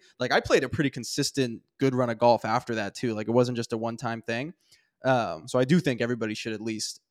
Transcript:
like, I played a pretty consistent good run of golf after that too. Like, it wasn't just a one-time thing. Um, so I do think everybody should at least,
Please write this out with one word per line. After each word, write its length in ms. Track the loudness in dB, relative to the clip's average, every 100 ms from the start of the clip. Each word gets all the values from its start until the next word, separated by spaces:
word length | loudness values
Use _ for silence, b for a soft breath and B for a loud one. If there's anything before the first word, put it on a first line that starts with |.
| b b
like, 120 | 0
I 80 | 0
played 240 | 4 2
a 60 | 2
pretty 200 | 0 -2
consistent 720 | -2 -8 -4 -2 0 -2 -4 _ 0
good 140 | 0
run 160 | 2 0
of 80 | 4
golf 260 | 4 4
after 300 | 2 -2 0
that 220 | -4 -4 -4
too. 180 | -4
Like, 140 | -2 2
it 40 |
wasn't 240 | 2 2 0
just 160 | -4
a 60 | -4
one-time 460 | -4 -6 -6 -6
thing. 320 | -4 -4 -6 -12 b b b _ 0
Um, 420 | 2 0 -6 -2
so 120 | 0
I 40 |
do 160 | 4 4
think 220 | 4 0
everybody 320 | -2 -2 -4
should 200 | -6 -6
at 80 | -6
least, 380 | -6 -6 -8 -12 _